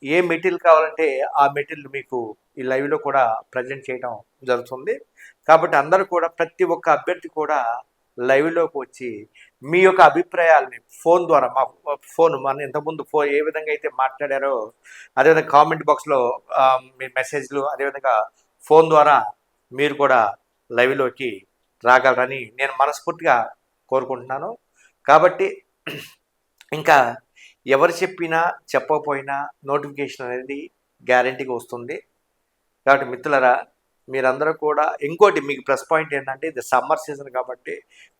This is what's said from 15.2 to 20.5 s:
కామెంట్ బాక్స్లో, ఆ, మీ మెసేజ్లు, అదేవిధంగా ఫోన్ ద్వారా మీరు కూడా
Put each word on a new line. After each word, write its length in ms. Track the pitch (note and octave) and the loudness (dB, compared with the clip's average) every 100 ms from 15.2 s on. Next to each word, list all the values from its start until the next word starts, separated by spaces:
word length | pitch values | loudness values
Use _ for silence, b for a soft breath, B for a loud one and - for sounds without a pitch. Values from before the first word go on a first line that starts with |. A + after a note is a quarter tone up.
| C#3+ D#3+ D#3 | 4 4 4
కామెంట్ 360 | C#3+ D3+ D#3+ | 4 4 0
బాక్స్లో, 580 | D3 C#3+ D3+ C3+ A#2+ B2+ - | -2 -2 -2 -2 -2 -4 -6
ఆ, 240 | C#3+ C3 C3 B2+ B2+ | 0 2 0 -4 -14
మీ 80 | C3 | -8
మెసేజ్లు, 540 | - - C#3+ C3 C#3 | -6 -6 -8 -6 -6
అదేవిధంగా 680 | C#3+ C3 C#3 C#3 C3 A2 - _ _ _ | -4 -4 -6 -4 0 0 -2 _ _ _
ఫోన్ 260 | - D#3 E3 | 4 4 6
ద్వారా 360 | D3+ D3 C3+ G#2+ - _ _ _ | 4 6 4 0 -8 _ _ _
మీరు 200 | B2+ D3 | -4 -4
కూడా 420 | C#3 C#3 B2+ G#2 G2+ _ | 0 2 4 2 -4 _